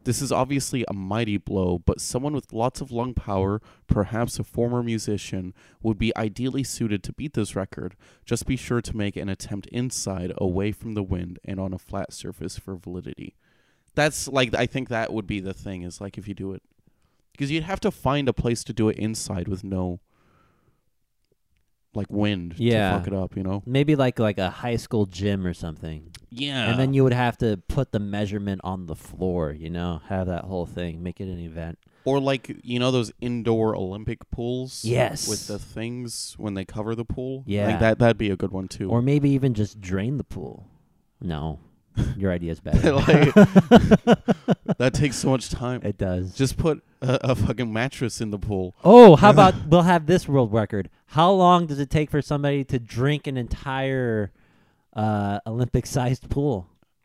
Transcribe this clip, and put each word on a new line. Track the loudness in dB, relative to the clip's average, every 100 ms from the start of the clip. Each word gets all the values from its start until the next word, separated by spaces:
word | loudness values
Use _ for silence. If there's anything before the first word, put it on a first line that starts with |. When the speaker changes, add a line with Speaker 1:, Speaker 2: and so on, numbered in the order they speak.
Speaker 1:
This | -4 -4
is | -2
obviously | -2 0 -2 -2 -6 -6
a |
mighty | -6 -4 -4 -2 -4
blow, | -2 -2 0 0
but | -2 -2
someone | -4 -4 -4
with | -6 -6
lots | -4 -2 -4
of | -8
lung | -6 -4
power, | -6 -4 -2 0 -2 -8 _ -2
perhaps | 0 0 -2 -4 -6
a |
former | -8 -2 -2 -2
musician, | -2 -4 -4 -6 -6 -8 -10 -14 _ _
would | -6 -2
be | -2 -2
ideally | -6 -4 -6 -4
suited | -6 -4 -4 -4
to | -6
beat | -10 -8 -6
this | -4 -6
record. | -8 -10 -12 -14 _ _ -6
Just | -6 -4
be | -6
sure | -2 -4
to | -4 -6
make | -6 -6
an | -8
attempt | -8 -8 -10 -8
inside, | -6 -6 -6 -6 -6 -8 -4
away | -2 0 -2
from | -6 -8
the | -8
wind, | -4 -6 -6 -12 -12
and | -8
on | -8
a | -8
flat | -10 -10 -10
surface | -12 -16 -12 -12 -12
for | -14 -14
validity. | -12 -12 -12 -14 -16 _ _ _ _ _ _ -2
That's, | -2 -2 -4
like, | 0 0
I | 0 -2
think | -4 -6
that | -4 -4
would | -6 -6
be | -8
the | -8
thing, | -10 -10 -10
is, | -12 -12
like, | -14 -12
if | -14
you |
do | -10 -10
it. | -12 _ _ _ _ _ _ _ -10
'Cause | -4
you'd | -4
have | -4 -4
to | -4
find | -2 -2 0 0
a |
place | -2 -2 -4 -6
to |
do | 0 0
it | 0
inside | -4 -6 -6 -6 -4
with | -6
no, | -4 -4 -4 -6 _ _ _ _ _ _ _ _ _ _ _ _ _ _ _ _ _ _ _ -10
like, | -6
wind | -2 0 -2 -6 -2
Speaker 2:
Yeah. | 2 2 2
Speaker 1:
to | 0
fuck | -2
it |
up, | -4 -4 -6
you |
know? | -6 -6 -2
Speaker 2:
Maybe, | 0 2 2
like, | 2 2
like, | 0 0
a | -4
high | -4 -4 -4
school | -2 -2 -2
gym | -2 -2 -2 -4
or |
something. | -6 -10 -10 -12 -12 -16 -20 -18
Speaker 1:
Yeah. | -10 -6 -4 -2
Speaker 2:
And | 0
then | 2
you | 4
would | 4
have | 2 0 0
to | -2 -2 -4
put | -4 -2
the | -4
measurement | -4 -4 -4 -4 -4 -6
on | -6 -8 -10
the | -12
floor, | -14 -6 -4 -2 -4
you | -6 -8
know? | -6 -4 -6 -6
Have | -4 -4
that | -6 -6
whole | -6 -6
thing. | -8 -8 -8
Make | -10 -10
it | -10
an | -10
event. | -10 -10 -12 -14 _ _ -2
Speaker 1:
Or, | 0
like, | 0 -4 -6 -16
you | -6 -2
know | 2
those | 2 -2 -6
indoor | -6 -4 0 2 2 0
Olympic | -6 -8 -10 -10 -10
pools? | -8 -6 -6 -8 -8
Speaker 2:
Yes. | -2 0 0 -2 -6
Speaker 1:
With | -6 -8
the | -12
things | -12 -10 -8 -8 -10 -12 -14 -10
when | -8 -8
they | -8
cover | -8 -6 -6
the | -6
pool? | -8 -8 -10 -4
Speaker 2:
Yeah. | -2 0
Speaker 1:
Like, | 2
that, | 2 4
that'd | 4 4
be | -2
a | -2
good | -4
one, | -6 -10
too. | -8 -2
Speaker 2:
Or | 0
maybe | 2 2 2
even | 2 0
just | 0 -4 -6
drain | -6 -4 -2 -4
the |
pool. | -8 -10 -12 -14 -20 _ _ _ _ _
No. | -8 -6 -6 -8 -16 _ _ -4
Speaker 1:
<laughs> | -4 -2
Speaker 2:
Your | -2
idea's | -2 -4 -8
better. | 0 2 4
Speaker 1:
Like, | 4 6 6 8 8
Speaker 2:
<laughs> | 8 8 8 8 8 4 4 2 2 -2 0 -2 -2 0
Speaker 1:
that | 0 2
takes | -2 0
so | 0
much | 0 -2
time. | -6 -6 -4
Speaker 2:
It | -6 -4
does. | -2 -2 -4
Speaker 1:
Just | -2 -2 0
put | -2 -2 _ _
a, | -2 0 0
a | 0
fucking | 0 -2 -4
mattress | -2 -4 -4 -6 -4
in | -6
the | -6
pool. | -4 -4 -4 2
Speaker 2:
Oh, | 10 12 12 12
how | 10
Speaker 1:
<laughs> |
Speaker 2:
about | 10 8 6 4
we'll | 4
have | 6 4 4
this | 0 2
world | 2 2
record. | 2 0 -2 -6 _ _
How | 2 4
long | 6 6 6 4
does | -4
it | 0
take | 0 0
for | -2
somebody | -2 -2 0 0 -2
to | -4
drink | -4 -2 0 0 -4
an | -6
entire, | -6 -6 -6 -4 -2 0 0 -2 -4 -8 _ _ _ _ _ -4
uh, | -2 0 -2 -4 -6
Olympic-sized | -4 -2 -2 -2 -2 -2 -4 -4
pool? | -2 -2 -4 -8 _ _ _